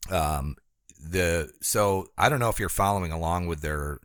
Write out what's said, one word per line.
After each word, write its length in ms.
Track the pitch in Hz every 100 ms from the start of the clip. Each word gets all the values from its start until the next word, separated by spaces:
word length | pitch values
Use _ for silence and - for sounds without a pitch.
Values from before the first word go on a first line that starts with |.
| -
Um, 460 | 92 78 76 69 71 _ _ _ -
the, 520 | 76 92 87 85 76 -
so 480 | - 110 101 95 92 -
I 100 | 113
don't 120 | 143
know 80 | 117
if 80 | 101
you're 100 | 95
following 440 | - 98 101 87
along 340 | 82 82 90 87
with 140 | 80
their 400 | 76 76 73 73